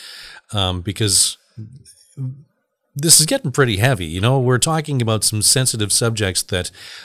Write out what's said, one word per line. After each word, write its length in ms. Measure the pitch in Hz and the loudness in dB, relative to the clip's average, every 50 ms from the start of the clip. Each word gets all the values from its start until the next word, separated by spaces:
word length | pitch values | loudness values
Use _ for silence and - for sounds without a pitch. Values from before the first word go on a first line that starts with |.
| - - - - - - - - _ - - | -20 -18 -18 -18 -18 -18 -20 -20 _ -6 -4
um, 280 | 101 95 92 90 90 | -2 0 0 -2 -4
because 560 | 85 104 92 - 107 101 92 - - - - _ _ _ - 117 110 117 131 147 - - - _ _ _ - 143 135 131 139 139 156 _ _ _ _ _ _ _ _ _ - | -4 -6 -4 -2 0 2 2 2 0 0 -2 _ _ _ -18 -18 -18 -18 -18 -20 -20 -20 -20 _ _ _ -12 -10 -10 -10 -10 -12 -20 _ _ _ _ _ _ _ _ _ -8
this 240 | 143 156 160 - - | -2 2 4 4 4
is 60 | 156 | 4
getting 260 | - 269 269 - 139 | 2 0 -2 -2 -2
pretty 260 | - 147 135 120 98 | 2 2 2 4 4
heavy. 280 | 92 117 139 131 92 85 | 2 2 2 2 0 -2
You 160 | 78 82 92 | -4 -2 0
know, 180 | 101 123 135 139 | 2 2 2 4
we're 180 | 123 127 127 | 2 2 2
talking 440 | 117 - 165 156 160 147 151 139 127 | 2 2 0 0 -2 -2 -2 -2 0
about 220 | 113 113 110 104 - | 0 2 0 0 0
some 160 | - 110 107 | -2 -2 0
sensitive 500 | 101 - - 131 131 123 - 110 104 98 | 2 2 2 2 2 0 0 -2 -2 0
subjects 520 | - - 120 113 113 107 107 92 92 - - | 0 0 0 0 0 0 -2 -2 -2 -2 -4
that, 260 | - 98 90 90 - - - - - - - | -2 -2 -4 -4 -4 -10 -16 -20 -18 -18 -18